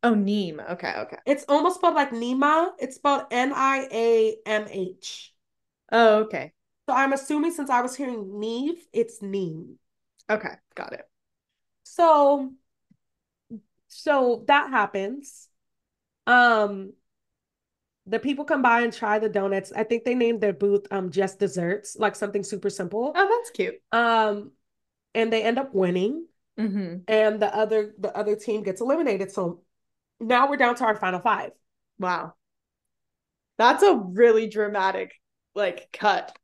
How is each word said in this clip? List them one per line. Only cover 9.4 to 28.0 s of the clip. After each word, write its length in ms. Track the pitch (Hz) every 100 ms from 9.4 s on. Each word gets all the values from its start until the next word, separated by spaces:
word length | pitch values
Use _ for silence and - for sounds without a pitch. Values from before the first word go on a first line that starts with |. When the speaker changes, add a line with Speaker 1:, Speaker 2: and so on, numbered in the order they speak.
| 180 160 233 - _ _ _ _ -
Speaker 1:
Okay, 220 | 214 - - _
got 180 | - -
it. 160 | - - _ _ _ _ _ _ _
Speaker 2:
So, 680 | - - 339 302 277 285 262 269 _ _ _ _ _ _ _ _ _ 220 _ _ _
so 560 | - - 285 247 233 226
that 220 | 285 285
happens. 800 | 262 202 196 196 277 277 - - _ _ _ _ _ _ _ -
Um, 680 | 247 240 226 208 196 190 - _ _ _ _ _ _ _ _ _ _
the 140 | - 226
people 260 | 262 277
come 160 | 294 294
by 220 | 254 233
and 100 | 240
try 260 | - 220 214
the 120 | 220
donuts. 420 | 196 196 196 190
I 100 | -
think 200 | 220 233
they 100 | 233
named 280 | 247 233 226
their 100 | 208
booth, 340 | 190 202 202 202
um, 200 | 196 185
Just 280 | 160 196 -
Desserts, 580 | 196 180 170 208 - -
like, 160 | 208
something 280 | 202 202 202
super 260 | 196 196 196
simple. 440 | 196 180 208 254 349
Speaker 1:
Oh, 220 | 392 466
that's 120 | 466
cute. 280 | - 185 - _
Speaker 2:
Um, 640 | 226 233 226 214 208 208 _ _ _ _ _ _
and 180 | 220 226
they 100 | 226
end 140 | 220 240
up 160 | 269
winning. 520 | 196 185 180 196 311 339 _ _ -
Speaker 1:
Mm-hmm. 380 | 214 196 185 175 180
Speaker 2:
And 320 | 220 214 214
the 140 | 208
other, 400 | - 220 220 208
the 160 | -